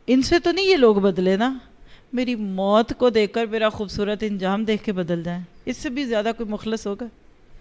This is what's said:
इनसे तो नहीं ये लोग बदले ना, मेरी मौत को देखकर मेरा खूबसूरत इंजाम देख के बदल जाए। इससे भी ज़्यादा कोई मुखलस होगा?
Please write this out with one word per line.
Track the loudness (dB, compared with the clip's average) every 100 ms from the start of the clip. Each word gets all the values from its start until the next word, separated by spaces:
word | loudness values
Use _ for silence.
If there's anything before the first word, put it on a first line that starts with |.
| 0
इनसे | 2 4 2
तो | 2
नहीं | 2 4
ये | 6
लोग | 6 6
बदले | 2 2 2 2
ना, | 0 -2 -12 -20 -20 -20 _
मेरी | -4 -2 -4
मौत | -4 -2 2 4 4
को | 2 2
देखकर | 4 2 0 -2
मेरा | 0 0
खूबसूरत | -2 -6 -4 -4 -2
इंजाम | -4 -4 -2 -2
देख | 0 -2
के | -2
बदल | -4 -2 -4
जाए। | -4 -8 -10 -12 -10
इससे | -8 -6
भी | -4
ज़्यादा | -2 -2 -2
कोई | -4 -6
मुखलस | -6 -6 -6 -6
होगा? | -8 -10 -16 _ _ _ -20